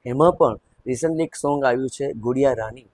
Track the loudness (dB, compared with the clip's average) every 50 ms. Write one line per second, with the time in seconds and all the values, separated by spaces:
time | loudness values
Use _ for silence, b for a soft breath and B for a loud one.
0 | -8 -4 2 4 4 4 6 4 2 2 2 -2 _ _ _ _ -6 -6 -4 -2
1 | -2 -2 0 -2 -4 -4 -4 -4 -2 -2 0 0 0 0 0 0 -2 -4 -6 -6
2 | -8 -8 -6 -4 -2 -2 0 2 2 2 2 0 -6 -8 -10 -14 -20 _